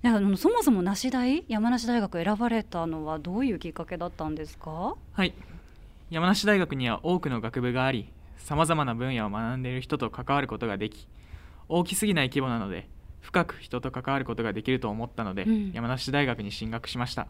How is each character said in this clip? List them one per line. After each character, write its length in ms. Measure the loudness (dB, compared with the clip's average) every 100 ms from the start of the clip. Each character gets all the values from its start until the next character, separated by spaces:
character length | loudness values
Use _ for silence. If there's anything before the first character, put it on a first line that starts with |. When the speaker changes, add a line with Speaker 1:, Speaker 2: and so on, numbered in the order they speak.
Speaker 1:
で、 60 | 6
あ 100 | 6
の、 180 | 6 6
そ 120 | 6
も 120 | 6
そ 80 | 6
も 140 | 6
梨 260 | 4 2 0
大、 340 | 2 2 2 0
山 240 | 0 2
梨 160 | 2 2
大 140 | 2
学 220 | 2 0
選 120 | 0 2
ば 140 | 2
れ 120 | 0
た 240 | 0 -4 -2
の 180 | -2 -4
は 100 | -6
ど 200 | -4 0
う 80 | 0
い 40 |
う 60 | 0
き 120 | -4
っ 40 |
か 140 | -8 -8
け 100 | -6
だ 80 | -6
っ 60 |
た 160 | -4 -6
ん 80 | -4
で 100 | -8
す 140 | -12
か？ 360 | -10 -6 -4 -6 -8
Speaker 2:
は 140 | -2 -2
い。 80 | -2 -16 -18 -18 -20 -20 -20 -8
山 160 | 0 4
梨 180 | 4 6
大 140 | 4
学 160 | 4 0
に 120 | 0
は 160 | 0
多 160 | 2 0
く 120 | 2
の 100 | -2
学 180 | -2 0
部 140 | 0
が 140 | 2 2
あ 40 |
り、 220 | 0 -4 -14 -20 -16
様 300 | -4 2 4
々 180 | 4 2
な 80 |
分 220 | 0 0 0
野 100 | -2
を 60 |
学 260 | -2 -2 -2
ん 60 |
で 80 | -4
い 20 |
る 80 | -4
人 160 | -2 -2
と 140 | -2
関 240 | -4 0 2
わ 40 |
る 60 | 2
こ 140 | -2
と 80 | -2
が 100 | -2
で 140 | -4
き、 160 | -6 -20 -20 -18 -18 -18 -20 -2
大 160 | 0
き 120 | 2 0
す 100 | 2
ぎ 80 |
な 100 | 2
い 60 | 2
規 120 | 2
模 80 | 0
な 100 | -2
の 100 | -2
で、 180 | -6 -10 -18 -18 -18
深 220 | -2 0
く 120 | 0 -4
人 220 | -8 -6
と 80 | -4
関 240 | -6 -2
わ 60 | -2
る 60 | 0
こ 100 | -2
と 80 |
が 100 | -2
で 80 | -2
き 80 | 0
る 100 | 0
と 100 | 0
思 160 | -4 -6
っ 40 |
た 120 | -4
の 100 | -4
で、 120 | -2 2
Speaker 1:
う 40 |
ん。 220 | 2 0
Speaker 2:
山 160 | -4 -2
梨 240 | -2 0
大 160 | 0 0
学 160 | -2
に 80 | -6
進 180 | -6 -6
学 180 | -6 -6
し 120 | -4
ま 80 | -4
し 80 | -4
た。 100 | -8